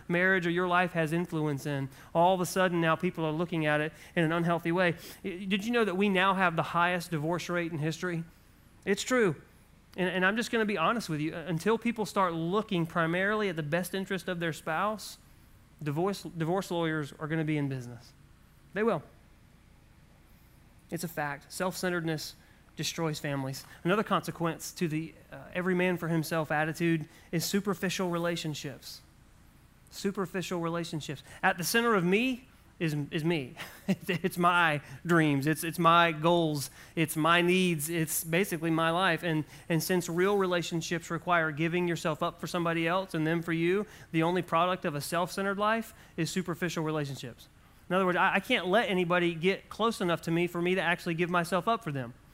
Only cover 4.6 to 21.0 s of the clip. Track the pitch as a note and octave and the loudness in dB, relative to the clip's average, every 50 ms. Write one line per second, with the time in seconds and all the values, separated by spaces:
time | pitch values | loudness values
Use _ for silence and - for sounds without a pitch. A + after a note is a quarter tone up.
4.6 | - E3+ E3+ F#3 F#3 F3 E3 E3+ - - - - - G3 E3+ F3+ G#3 F#3+ G3 G3+ | 0 0 2 2 2 2 0 -2 -6 -16 -14 -12 -10 -10 -8 -8 -4 -2 -2 -2
5.6 | G3 A#3 A#3+ A#3+ A3+ G3 F3 F#3 G3+ G#3 F#3+ F3+ F#3 G3 F#3+ F#3 F#3+ F3 E3 E3 | 0 0 2 2 2 2 2 2 2 4 4 4 4 4 4 4 4 2 2 2
6.6 | D3 - - E3+ F3 F3+ F3+ F3+ E3 - E3+ D3+ C#3+ D#3+ F3 E3 - - F3 F3 | 0 0 2 2 2 2 2 0 -2 -4 -4 -2 -2 -2 -2 -2 -2 -2 -2 -2
7.6 | E3+ E3 E3+ C#3+ D3+ D#3+ D#3 - F3+ F3+ E3+ E3 E3 - - - - - - - | -2 -4 -4 -4 -2 -4 -4 -4 -4 -4 -4 -4 -6 -8 -14 -20 -20 -20 -20 -20
8.6 | - - - - - F#3 G3+ G3 - - B3+ B3 A3+ F#3 C#3+ - - - - - | -20 -20 -20 -6 -2 -2 -2 -2 0 0 2 4 4 4 2 -2 -6 -18 -20 -20
9.6 | - - - - - - - - F3+ F#3 E3+ F#3 F#3 F#3+ G#3+ A#3 A3+ - - A3+ | -20 -20 -20 -20 -20 -10 -4 -2 -2 0 0 2 2 2 2 0 -2 -2 0 0
10.6 | A3 G#3 G#3 E3 E3 F#3 A#3 A#3 - - D#3+ D3 D3+ D#3+ E3+ E3+ D3 E3+ F3 D#3+ | 0 0 0 0 2 2 0 0 -2 -4 -4 -2 -2 -4 -4 -6 -6 -4 -4 -2
11.6 | - G#3 A3+ A3+ - A#3 A3+ - G#3 - - G#3 F#3+ F3+ E3 E3 E3 E3 F#3 G#3+ | 0 0 0 0 0 -2 -2 -2 -4 -2 0 0 0 2 0 -2 -2 0 0 -2
12.6 | G3 - G3 E3+ E3 E3 - F3+ E3 D#3+ E3+ F3+ F#3+ G3+ A3 G#3+ G#3+ G3 E3+ E3 | 0 0 0 -2 0 0 0 0 0 0 0 0 0 0 0 0 -2 -2 -4 -4
13.6 | D#3 D3 D#3 F3 F#3 - - F#3+ G3 - G3+ F3+ - - F#3 E3+ E3+ E3 D3+ - | -4 -2 -2 -2 -2 -2 -4 -6 -4 -4 -4 -4 -4 -4 -4 -2 -2 -4 -4 -4
14.6 | - E3 D#3+ E3 F#3+ G#3+ A3 G3+ - - - - - - - - - - - - | -4 -4 -2 -2 -2 -2 -4 -6 -8 -14 -16 -18 -20 -20 -20 -20 -20 -20 -20 -20
15.6 | - - - - D3+ D3 C#3+ D#3 F3+ G3+ G3 - - E3 E3+ E3+ D#3+ D#3 F3+ G3 | -20 -20 -18 -8 -6 -4 -2 0 0 -2 -2 -4 -8 -10 -6 -4 -2 -2 0 -2
16.6 | F#3 - F3+ E3+ E3+ D#3+ D#3 D#3 D3 C#3 - - D#3 D3 D#3+ D#3+ D#3 D3+ D#3 D3 | -2 -2 -2 -2 0 0 0 -2 -4 -6 -8 -10 -6 -4 -2 -2 0 0 0 0
17.6 | C#3+ C#3 C3+ C3 A#2+ B2 A#2+ A#2+ - - - - - - - - - - - - | 0 -2 -4 -6 -8 -12 -14 -16 -18 -20 -20 -20 -20 -20 -20 -20 -20 -20 -20 -20
18.6 | - - - F#3+ A3 A#3 G3 D3+ - - - - - - - - - - - - | -20 -10 -4 -2 0 0 0 -2 -4 -10 -18 -20 -20 -20 -20 -20 -20 -20 -20 -20
19.6 | - - - - - - - - - - - - - - - - - - - - | -20 -20 -20 -20 -20 -20 -20 -20 -20 -20 -20 -20 -20 -20 -20 -20 -20 -20 -20 -20
20.6 | - - - - - - F3 E3 | -20 -20 -20 -20 -12 -10 -8 -6